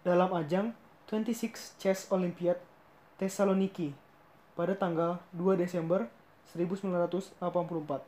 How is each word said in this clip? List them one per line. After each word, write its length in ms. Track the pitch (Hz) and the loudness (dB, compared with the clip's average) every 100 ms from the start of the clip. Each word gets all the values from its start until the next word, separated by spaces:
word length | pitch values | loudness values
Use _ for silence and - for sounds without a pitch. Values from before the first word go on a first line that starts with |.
dalam 320 | 180 180 185 | 4 4 4
ajang 400 | 180 151 180 226 226 - - | 0 0 0 0 -6 -20 -20
Twenty-six 720 | - 214 226 226 220 - - - | -6 -4 -2 -2 -4 -8 -16 -2
Chess 320 | 190 190 - | 0 0 0
Olympiad 480 | 190 180 175 175 175 - - - - - - | 0 0 0 -2 -2 -6 -20 -20 -20 -20 -6
Thessaloniki 720 | 190 - 196 190 190 190 151 139 - - - - - | -6 2 2 4 2 -2 -6 -6 -18 -20 -20 -20 -14
pada 180 | - 170 | -4 -2
tanggal 440 | 196 185 165 170 175 - | 0 0 2 0 -2 -8
dua 240 | 170 180 190 | -2 2 2
Desember 480 | 175 175 165 190 226 - - - - | 0 -2 0 0 0 -10 -20 -20 -14
seribu 300 | 165 175 196 | -4 -2 -2
sembilan 260 | 196 175 | -2 0
ratus 300 | 170 175 190 - | 0 -2 -6 -6
delapan 260 | 180 175 165 | -2 0 0
puluh 140 | 170 | -4
empat. 160 | 151 139 | -4 -6